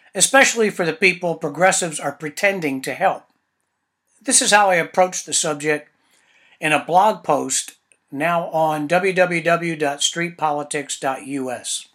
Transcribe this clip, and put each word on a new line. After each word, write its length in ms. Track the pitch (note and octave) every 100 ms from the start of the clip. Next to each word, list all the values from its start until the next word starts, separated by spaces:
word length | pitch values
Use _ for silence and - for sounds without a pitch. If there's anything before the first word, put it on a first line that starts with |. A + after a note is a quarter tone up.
| _
especially 560 | G3 F3 C4+ C4 A#3 G#3+
for 160 | F3+ E3+
the 80 |
people 400 | D#3 F#3+ F3 F3
progressives 680 | D#3+ D#3 C#3+ F#3 F3+ F3 D3
are 120 | D#3
pretending 680 | - D#3 - G3+ G3 D#3 C3+
to 100 | C3+
help. 320 | C3 F#3 C#3 - _ _ _ _ _ _ _ _ _
This 180 | - B3
is 120 | A#3+
how 180 | G#3 G3+
I 60 | F3
approach 500 | D3 - F#3 F#3 -
the 80 |
subject 560 | C#3+ E3 D3 D3+ D3+ - _ _ _ _ _ _ _
in 120 | D#3
a 120 | D3+
blog 400 | - F3 G#3+ G3+
post 520 | - C#3 C3 - - - _ _ _
now 380 | C#3 D#3+ E3+ F3
on 380 | E3 D#3+ D3+ D3
w 260 | F3 F#3+
w 280 | F3+ F3+ E3+
w 320 | E3 E3+ E3+ D#3+
dot 260 | D3 C#3+
street 380 | - E3+ E3+ E3+
politics 600 | D#3 D3 D3 D3+ C#3 -
dot 280 | C#3+ C3 C3
u 240 | C#3 B2+
s. 360 | A#2 - - -